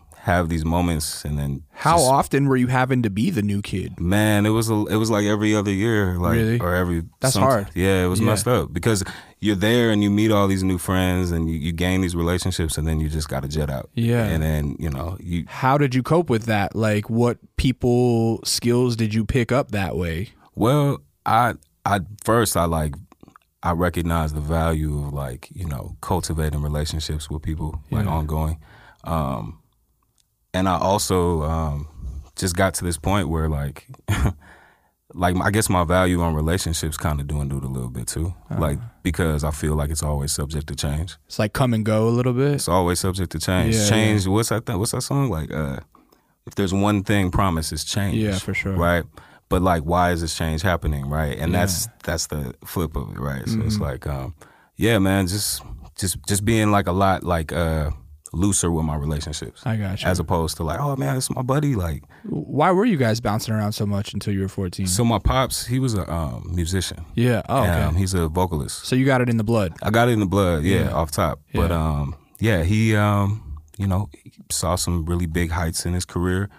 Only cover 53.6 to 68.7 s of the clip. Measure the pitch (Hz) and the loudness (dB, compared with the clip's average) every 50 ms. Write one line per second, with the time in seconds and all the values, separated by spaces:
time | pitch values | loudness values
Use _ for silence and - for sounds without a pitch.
53.6 | 107 110 107 104 - 73 69 - - - 73 67 65 62 - - - - - _ | -2 -2 -2 -2 -2 -4 -4 -6 -6 -6 -6 -6 -6 -8 -10 -14 -18 -20 -20 _
54.6 | _ _ _ - - 107 117 107 95 95 95 98 98 87 92 104 101 - - - | _ _ _ -2 0 2 4 4 4 4 4 2 2 0 0 -2 -4 -4 -6 -6
55.6 | - - - - - - - - - 95 - 120 - - 104 98 104 101 113 110 | -8 -12 -16 -16 -16 -16 -12 -8 -6 -6 -6 -6 -6 -4 -4 -2 0 2 2 4
56.6 | 107 107 104 101 95 90 87 95 98 95 95 - - 80 87 82 80 76 - 76 | 4 4 4 4 2 2 2 2 2 2 2 2 0 0 0 0 -2 -2 -2 -2
57.6 | 87 80 80 78 76 73 73 - - - - - - - - 80 90 104 95 - | 0 0 0 0 0 -2 -4 -6 -10 -18 -20 -20 -14 -8 -4 0 0 2 2 2
58.6 | - 87 85 80 80 78 76 76 71 76 78 73 76 76 76 - - 58 - - | 0 0 0 0 0 0 -2 -2 -2 -2 -2 -4 -4 -6 -8 -10 -10 -12 -12 -8
59.6 | - - 113 110 104 95 92 98 - 92 92 92 87 80 95 85 82 78 - - | -6 -4 -4 -2 -2 -4 -4 -4 -2 0 0 0 0 0 0 0 0 -2 -4 -4
60.6 | 87 78 73 92 143 143 139 131 139 139 139 131 131 - - 127 131 123 131 147 | -4 -4 -4 -2 -2 -4 -2 -2 -2 -2 -2 -2 -2 -4 -4 -4 -2 0 0 0
61.6 | 151 143 135 104 87 85 78 71 - - - - - 214 - 147 156 - - 127 | 2 0 0 0 -2 -2 -4 -6 -10 -14 -20 -18 -12 -8 -8 -8 -6 -4 0 2
62.6 | 151 180 190 180 208 254 214 143 131 113 107 117 120 117 104 110 - - 110 107 | 2 4 4 4 2 2 2 2 2 2 0 0 0 -2 -2 -2 -2 -2 -2 0
63.6 | 107 104 107 - 113 101 101 98 104 - - 107 - - 104 98 98 95 - - | 0 -2 -2 -2 -2 -2 -2 -2 -4 -4 -6 -8 -4 -2 -2 -2 -2 -2 -2 -4
64.6 | 98 92 90 - 98 92 90 98 120 117 117 98 - - 127 127 131 - - - | -4 -4 -4 -4 -2 -2 0 2 2 2 2 2 2 2 2 2 2 0 -2 -4
65.6 | - - 120 131 131 131 113 101 80 - - 85 82 69 60 55 65 85 87 90 | -4 -2 -2 0 0 0 0 -2 -2 -2 -2 -2 -2 -4 -4 -6 -8 -6 -2 -2
66.6 | 87 80 92 95 85 - - - - - - - 117 123 120 104 - - - 139 | -2 0 0 -2 -2 -4 -6 -10 -14 -8 -2 0 2 2 2 0 0 0 0 2
67.6 | 120 92 87 80 76 76 76 87 98 92 95 92 85 80 78 90 90 87 87 76 | 2 2 2 2 2 2 2 0 0 0 0 0 0 0 0 0 0 0 0 -2
68.6 | 67 53 | -4 -4